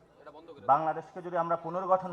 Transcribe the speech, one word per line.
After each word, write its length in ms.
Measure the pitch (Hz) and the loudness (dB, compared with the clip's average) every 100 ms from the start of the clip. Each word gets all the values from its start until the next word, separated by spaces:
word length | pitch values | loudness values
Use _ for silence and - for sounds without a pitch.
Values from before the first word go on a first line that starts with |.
| - - 151 143 - - - | -20 -20 -20 -20 -20 -8 2
বাংলাদেশকে 460 | 143 160 156 165 185 175 | 4 4 -2 -8 -12 -4
যদি 100 | 170 | -2
আমরা 140 | 165 165 | 0 0
পুনর্গঠন 480 | 165 180 185 185 180 | -2 -4 4 2 2